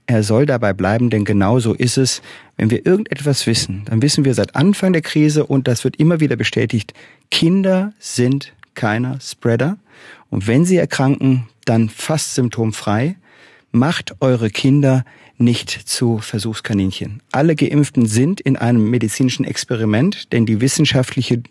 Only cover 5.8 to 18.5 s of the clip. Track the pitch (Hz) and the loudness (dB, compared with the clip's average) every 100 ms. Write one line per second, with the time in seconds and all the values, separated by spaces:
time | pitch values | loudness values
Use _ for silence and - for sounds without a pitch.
5.8 | 127 - 156 170 147 117 113 - 113 113 | -2 0 2 2 0 0 -2 -2 0 -2
6.8 | - - - _ - - 165 190 190 185 | -4 -14 -20 _ -8 -2 2 2 2 0
7.8 | 202 - - - 123 139 - - - - | -2 -8 -10 -2 0 0 -4 -20 -18 -6
8.8 | 107 110 127 135 - - 120 117 139 208 | -2 -2 -4 -6 -12 -6 -2 0 0 -4
9.8 | _ - - - - - 101 127 175 180 | _ -20 -20 -20 -8 -6 0 2 4 2
10.8 | 143 - 135 - 131 127 113 _ - 113 | 0 0 0 2 2 0 -2 _ -2 0
11.8 | 110 - - 156 - - 123 117 110 - | 0 -2 -4 -4 -2 -2 -2 -2 -4 -4
12.8 | - 104 143 190 _ _ - _ _ 117 | -2 -2 -2 -6 _ _ -20 _ _ 0
13.8 | 139 - - - 131 123 113 - 135 143 | 0 -2 -6 -4 0 0 0 0 2 4
14.8 | 135 127 - - - - 120 120 - - | 4 2 -2 -12 -14 0 0 0 -4 -12
15.8 | - - 120 113 - 107 113 110 - 104 | -8 -2 -2 -2 -4 -6 -6 -8 -4 -2
16.8 | 95 - 104 104 _ 127 160 156 139 147 | 0 -4 -10 -12 _ 0 2 2 2 2
17.8 | 143 - 113 110 143 202 - | 0 2 0 2 0 0 -2